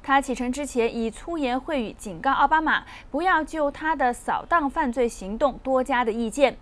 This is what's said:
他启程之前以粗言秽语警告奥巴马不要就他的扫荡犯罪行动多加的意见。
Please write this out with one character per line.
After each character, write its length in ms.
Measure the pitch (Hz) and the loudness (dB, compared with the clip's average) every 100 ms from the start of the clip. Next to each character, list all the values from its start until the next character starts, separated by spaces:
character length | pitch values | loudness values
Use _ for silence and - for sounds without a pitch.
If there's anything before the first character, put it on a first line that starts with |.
他 180 | - 277 | 4 2
启 140 | 269 233 | 2 -4
程 160 | 247 | -4
之 120 | 262 | -4
前 320 | 285 254 233 226 | -4 0 0 0
以 140 | 226 | -4
粗 300 | - - 339 | -6 -8 -4
言 200 | 262 254 | -2 -2
秽 180 | 262 294 | -2 -4
语 140 | 214 | -4
警 280 | - 214 160 | -8 -12 -4
告 100 | 277 | 0
奥 160 | 277 277 | 2 4
巴 140 | 320 | 4
马 220 | 311 269 - - - | 4 0 -2 -20 -6
不 140 | 277 | 0
要 200 | 359 330 | 2 2
就 280 | 302 320 285 | 0 -2 -2
他 240 | - 311 302 | -2 -4 2
的 180 | 254 | 0
扫 320 | 240 - 165 - | 0 -2 -4 2
荡 220 | 339 277 | 2 2
犯 240 | 330 285 | 0 -2
罪 160 | 240 240 | 0 -2
行 260 | - 190 220 | -2 -10 0
动 220 | 285 - | 0 0
多 200 | 262 262 | 0 0
加 220 | 254 247 233 | 2 0 0
的 60 | |
意 180 | 220 226 | 0 -2
见。 260 | 277 262 220 | 4 2 2